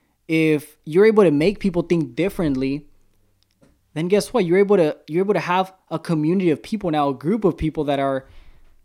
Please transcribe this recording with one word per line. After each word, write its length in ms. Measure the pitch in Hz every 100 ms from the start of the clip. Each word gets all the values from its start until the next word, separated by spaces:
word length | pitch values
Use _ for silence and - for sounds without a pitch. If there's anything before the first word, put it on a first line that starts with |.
| _ _ -
If 500 | 160 160 151 - _
you're 220 | - 160 220
able 160 | 214
to 80 | 185
make 300 | 143 170 202
people 220 | 202 175
think 340 | 170 170 139 123
differently, 720 | 185 - 160 131 135 143 - _ _ _ _ _ _ _ _ _ _
then 140 | 151 175
guess 240 | 202 -
what? 120 | 240 175
You're 120 | 185
able 200 | 196 202
to, 180 | 151 - -
you're 160 | 160
able 100 | 196
to 60 | 190
have 320 | 151 180 185 - _
a 80 | 160
community 520 | - 160 151 190 180
of 120 | 143
people 280 | - 214 185
now, 200 | 151 143
a 40 |
group 300 | 127 147 226
of 120 | 202 -
people 280 | 156 151
that 160 | 147 139
are, 260 | 139 135 - - - - - _